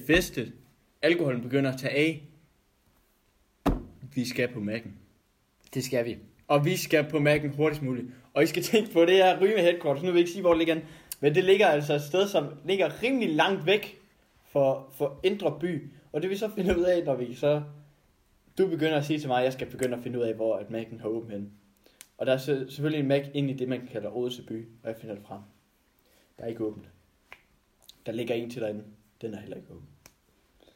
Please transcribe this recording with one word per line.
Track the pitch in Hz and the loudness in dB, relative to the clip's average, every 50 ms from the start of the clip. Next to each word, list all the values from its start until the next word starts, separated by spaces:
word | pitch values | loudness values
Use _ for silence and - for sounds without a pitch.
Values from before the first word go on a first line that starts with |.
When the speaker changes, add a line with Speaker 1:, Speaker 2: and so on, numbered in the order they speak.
| - - | 0 2
Speaker 1:
festet. | 156 180 180 - - 139 110 104 - - - _ _ _ _ _ _ _ | 2 2 2 0 -4 -8 -8 -8 -10 -16 -20 _ _ _ _ _ _ _
Alkoholen | - 156 175 170 165 139 123 120 | 0 2 2 2 0 0 -2 -2
begynder | 113 123 127 139 139 135 127 | -2 -2 0 0 2 0 -2
at | - | -4
tage | 139 127 123 | -4 -2 0
af. | 143 156 165 160 151 - - - _ _ _ _ _ _ _ _ _ _ _ _ _ _ _ _ _ _ _ _ _ _ _ _ _ - - - - - - - - - - - | 2 2 2 0 -4 -10 -18 -20 _ _ _ _ _ _ _ _ _ _ _ _ _ _ _ _ _ _ _ _ _ _ _ _ _ 0 0 0 0 -4 -10 -18 -20 -20 -8 -6
Vi | 127 120 - | -4 -4 -2
skal | - - 123 120 - | -2 -2 -2 -2 -2
på | 113 | -4
Mac'en. | 101 104 110 117 113 101 98 - - _ _ _ _ _ _ _ _ _ _ _ _ - - | -6 -4 -6 -6 -8 -12 -16 -20 -20 _ _ _ _ _ _ _ _ _ _ _ _ -10 -6
Speaker 2:
Det | 131 127 | -6 -4
skal | - - 120 117 | -2 -2 -2 -2
vi. | 120 101 - - - _ _ _ - | -2 -6 -10 -14 -20 _ _ _ 2
Speaker 1:
Og | 147 143 147 | 2 2 4
vi | 175 185 180 | 2 0 -2
skal | - - 165 151 147 151 | 0 2 2 2 2 2
på | 160 151 | 0 2
Mac'en | 143 147 151 147 151 143 135 | 4 4 4 2 0 -2 -2
hurtigst | 143 151 156 147 - 139 | 0 0 0 0 0 -4
muligt. | 127 127 120 110 - - - - _ - | -4 -4 -6 -8 -10 -14 -18 -20 _ 2
Og | 139 156 | 2 2
I | |
skal | 160 - 175 175 | 2 2 -2 -2
tænke | - - 214 214 - - | 2 2 2 2 4 4
på, | 165 170 | 6 6
det | 170 185 190 | 8 8 8
er | 185 185 175 185 | 8 6 6 6
Ryme | 190 208 220 202 | 4 4 4 4
Headquarters. | 170 175 175 175 - 151 139 143 180 | 4 4 2 2 0 -2 -2 0 0
Nu | 185 | 2
vil | 175 | 4
jeg | 175 | 4
ikke | 175 175 | 4 2
sige, | - 202 | 0 0
hvor | 180 175 | 4 4
det | 165 160 | 4 4
ligger. | 165 165 160 160 156 - - - - - - - | 4 2 0 0 -4 -8 -16 -20 -20 -18 -8 0
Men | 139 147 151 | 2 2 4
det | 185 180 | 4 6
ligger | 185 196 202 208 175 | 6 6 6 6 6
altså | 151 147 147 151 147 | 4 4 2 0 -2
et | 147 | -2
sted, | 147 - - 185 202 202 | -2 0 0 0 0 2
som | - 170 147 139 - - - | 0 0 -2 -2 -6 -10 -4
ligger | 160 196 196 175 151 - - 208 | -2 0 0 0 0 0 -2 -2
rimelig | 254 269 254 220 175 156 | 0 0 0 0 2 2
langt | 151 160 185 196 190 151 | 2 2 2 2 0 2
væk | 170 202 - - - - - _ _ _ _ _ _ _ _ _ | 2 2 2 0 -4 -14 -18 _ _ _ _ _ _ _ _ _
for, | _ - 143 139 135 135 - - - - - | _ 0 2 4 4 2 0 -4 -12 -6 -4
for | 143 135 - - - | -4 -4 -2 -2 -2
Indre | 190 208 202 190 151 151 147 | -2 0 0 -2 -2 -2 -2
By. | 165 180 165 143 - - - - _ _ | -4 -4 -4 -6 -8 -12 -16 -20 _ _
Og | - 151 | -6 -4
det | 165 190 | -4 -4
vi | 202 202 | -4 -4
så | 220 208 - | -4 -4 -4
finder | - 180 185 180 | -2 0 2 2
ud | 170 175 | 2 2
af, | 180 180 170 160 | 2 2 2 0
når | 151 135 | 0 -2
vi | 123 123 117 120 | -2 -4 -6 -6
så... | - - 147 151 151 147 - - - - _ _ _ _ _ _ _ _ _ _ _ _ _ _ - | -2 0 2 2 0 -2 -6 -12 -20 -20 _ _ _ _ _ _ _ _ _ _ _ _ _ _ 0
Du | 190 185 | 0 0
begynder | 165 147 151 160 160 147 | 0 0 0 2 2 0
at | 143 | 0
sige | 147 160 147 | 0 -2 -2
til | - 131 | -2 0
mig, | 123 123 | 0 2
at | 127 | 2
jeg | 131 131 | 2 0
skal | - 127 - | -4 -8 -10
begynde | - - 131 123 120 123 | -6 -4 -4 -2 -2 -4
at | - | -6
finde | 127 123 120 | -6 -4 -2
ud | 120 | -2
af, | 113 110 | -2 -2
hvor | 107 110 113 107 | -2 -2 -2 -2
at | 98 104 | -2 -4
Mac'en | 107 113 113 113 110 117 110 | -8 -8 -8 -8 -10 -12 -10
har | 113 107 | -6 -6
åbent | 113 117 113 113 | -6 -6 -6 -8
henne. | 104 101 101 101 - - _ _ _ _ _ _ _ _ - - _ - | -10 -10 -10 -12 -14 -20 _ _ _ _ _ _ _ _ -20 -20 _ -6
Og | - | -2
der | 131 131 | 0 0
er | 135 | 0
så, | 135 151 143 135 131 131 | 0 -2 -4 -4 -4 -8
selvfølgelig | - 143 143 156 156 151 | -8 -4 -2 -2 0 0
en | 139 135 | 0 2
Mac | 139 143 139 - - | 2 0 0 -2 -2
inde | 143 139 135 | -2 -2 -2
i | 127 123 | -2 -4
det, | 127 127 | -4 -4
man | 127 120 - - | -4 -6 -8 -8
kalder | 113 110 101 104 104 120 | -10 -8 -8 -6 -4 -4
Odense | 123 123 123 117 - | -4 -4 -6 -8 -10
By. | - 113 113 113 - - - - | -10 -10 -10 -10 -12 -18 -14 -12
Og | 113 | -10
jeg | 110 - | -10 -10
finder | - 110 101 | -12 -12 -12
det | 101 - - | -12 -14 -16
frem. | 107 104 104 - _ _ _ _ _ _ _ _ _ _ _ _ _ _ _ _ _ - | -18 -18 -18 -20 _ _ _ _ _ _ _ _ _ _ _ _ _ _ _ _ _ -12
Der | 120 | -10
er | 117 | -10
ikke | 117 117 110 | -6 -6 -6
åbent. | 107 104 98 - - - _ _ _ _ _ _ _ - - _ _ _ _ _ _ _ _ _ - - _ _ | -6 -6 -8 -14 -20 -20 _ _ _ _ _ _ _ -20 -20 _ _ _ _ _ _ _ _ _ -20 -20 _ _
Der | 117 | -8
ligger | 110 120 120 120 120 | -8 -6 -4 -4 -4
en | 117 117 117 | -6 -6 -8
til | 123 123 | -8 -6
derinde. | 110 107 104 104 104 - - _ _ _ _ _ | -6 -6 -6 -8 -10 -16 -20 _ _ _ _ _
Den | - 113 104 | -12 -12 -12
er | 101 | -12
heller | 104 95 92 95 | -14 -14 -16 -16
ikke | 90 - | -16 -18
åben. | 92 87 87 - - _ - - _ _ _ _ _ _ _ _ _ _ _ _ _ | -20 -20 -20 -20 -20 _ -20 -20 _ _ _ _ _ _ _ _ _ _ _ _ _